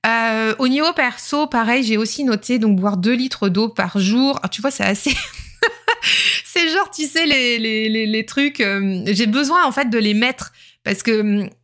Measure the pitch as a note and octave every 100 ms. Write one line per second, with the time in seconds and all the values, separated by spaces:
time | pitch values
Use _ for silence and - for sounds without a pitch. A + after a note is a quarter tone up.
0 | A3+ A3+ A3+ A3 A3 - B3+ C4+ D#4+ E4
1 | B3+ - - C#4+ D4 B3 A3+ B3 A#3 G#3+
2 | A3+ - C4+ G#3+ - B3 A3 F#3+ G3+ F#3+
3 | G3 B3 C4 - G3+ F3+ A3 A3 F#3 G3+
4 | F#3+ A#3 C4+ C#4 F#3 - C4 C4+ G3 G3+
5 | C#4+ - - - - - A#4 - - A#4
6 | - - - - - F4 E4 F4 G4+ -
7 | D4+ D#4+ E4 C#4 B3 A#3 A3 A3 A3 A3
8 | G#3+ A3 A3 - C#4+ C#4+ G3+ G3 G3 F#3
9 | F#3 G3+ A#3 B3 C#4+ E4+ F4 - B3+ A3+
10 | G#3 G#3 B3 C4 - - - _ - G3
11 | - A3 G#3 G3+ G3 -